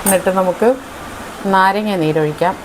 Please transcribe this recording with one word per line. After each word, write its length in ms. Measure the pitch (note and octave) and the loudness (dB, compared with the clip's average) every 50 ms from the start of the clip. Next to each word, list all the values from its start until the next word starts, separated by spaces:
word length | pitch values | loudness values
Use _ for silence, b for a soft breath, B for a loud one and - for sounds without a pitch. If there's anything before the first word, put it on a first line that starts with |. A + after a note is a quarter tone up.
| - | 2
എന്നിട്ട് 280 | G3+ G3 F3+ F3 G3 F#3 F#3+ | 2 2 2 2 2 0 2
നമുക്ക് 300 | F#3 F#3 F3 - G#3+ A3+ C4 C4+ - - - - - - - - - - - - - G3 G3 | 2 0 0 2 2 2 2 0 -4 -14 -16 -14 -14 -14 -14 -14 -14 -14 -14 -8 -4 0 2
നാരങ്ങ 380 | F#3+ F#3+ F#3+ G3 G3+ G#3+ G#3+ G3+ F#3 | 4 4 4 2 0 -2 -2 0 0
നീരൊഴിക്കാം. 540 | D#3+ D#3 D#3 D#3+ D#3 D3+ D3+ D3 E3 F3 G3 - - | 0 0 2 2 0 0 0 0 0 0 0 -4 -8